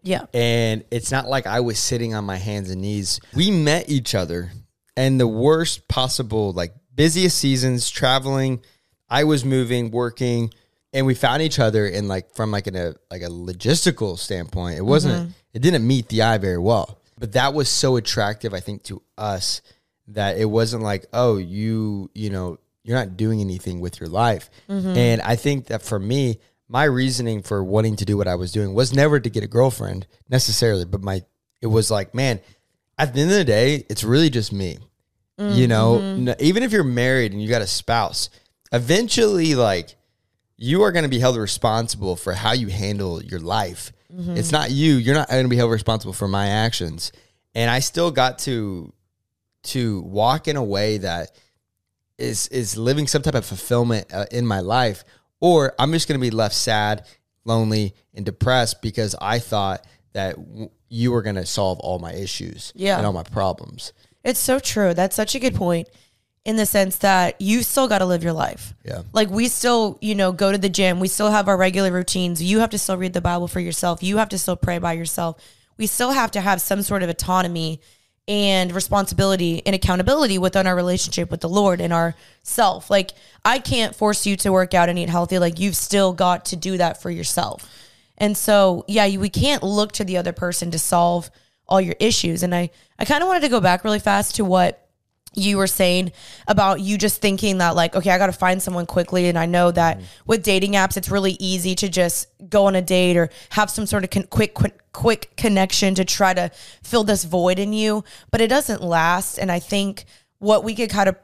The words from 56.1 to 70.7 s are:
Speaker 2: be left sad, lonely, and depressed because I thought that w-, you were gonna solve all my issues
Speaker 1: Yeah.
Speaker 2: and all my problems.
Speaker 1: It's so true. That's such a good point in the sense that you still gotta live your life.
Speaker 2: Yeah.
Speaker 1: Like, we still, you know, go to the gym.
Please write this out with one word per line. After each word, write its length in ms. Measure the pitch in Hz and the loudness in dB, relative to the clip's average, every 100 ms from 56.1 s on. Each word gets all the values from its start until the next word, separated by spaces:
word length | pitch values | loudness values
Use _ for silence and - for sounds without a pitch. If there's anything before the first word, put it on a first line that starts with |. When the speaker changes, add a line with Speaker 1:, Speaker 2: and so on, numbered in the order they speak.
| 143 | 0
Speaker 2:
be 120 | 127 | 0
left 240 | 110 107 - | 0 0 -2
sad, 500 | - 107 107 104 - _ _ _ | 0 0 0 -2 -8 _ _ _
lonely, 500 | - 113 110 110 101 - _ | -2 0 2 0 -2 -6 _
and 120 | - 98 | -10 -8
depressed 560 | 95 - 127 113 - | -2 2 2 2 -2
because 340 | 113 104 107 - | -8 -4 -4 -4
I 200 | 101 117 | -4 -4
thought 460 | 113 107 98 90 _ _ _ | -2 -2 -2 -4 _ _ _
that 240 | - 95 82 | -8 -8 -8
w-, 320 | - 107 107 _ _ | -16 -16 -18 _ _
you 240 | 117 120 | -2 0
were 120 | 120 | 0
gonna 220 | 107 98 85 | -2 -4 -4
solve 340 | - 98 90 | -2 -2 -2
all 180 | - 90 | -6 -6
my 140 | 85 | -8
issues 580 | 85 98 - 90 - - | -10 -10 -8 -10 -14 -18
Speaker 1:
Yeah. 220 | - 196 190 | -6 -2 0
Speaker 2:
and 80 | 104 | -2
all 60 | |
my 120 | 90 | -4
problems. 680 | 80 - 95 87 - - - _ _ _ | -6 -2 -2 -4 -10 -18 -18 _ _ _
Speaker 1:
It's 160 | - 254 | -4 -2
so 200 | - 262 | 0 -2
true. 340 | 269 214 196 | -2 0 2
That's 220 | 170 190 - | 2 0 0
such 200 | 208 262 | -4 -2
a 40 | |
good 160 | 254 190 | -2 0
point 340 | 180 170 170 _ _ _ _ _ - | -2 -2 -4 _ _ _ _ _ -4
in 120 | 220 | 0
the 80 | 208 | 2
sense 320 | 208 190 185 | 2 0 2
that 420 | 202 190 180 - | 2 4 2 0
you 240 | 196 226 | 0 0
still 240 | 233 - 262 | 2 0 2
gotta 180 | 202 185 | 2 2
live 160 | 175 | 0
your 100 | 165 | 0
life. 400 | 156 143 - - - | -2 -4 -6 -16 -16
Speaker 2:
Yeah. 200 | - - 87 | -12 -10 -4
Speaker 1:
Like, 160 | 220 214 | 0 0
we 180 | 196 240 | 2 0
still, 500 | - 240 240 214 - | 0 2 2 0 -2
you 120 | 214 | -4
know, 200 | 202 190 | 0 0
go 180 | 180 196 | 2 0
to 60 | 202 | 2
the 100 | |
gym. 300 | 196 | 0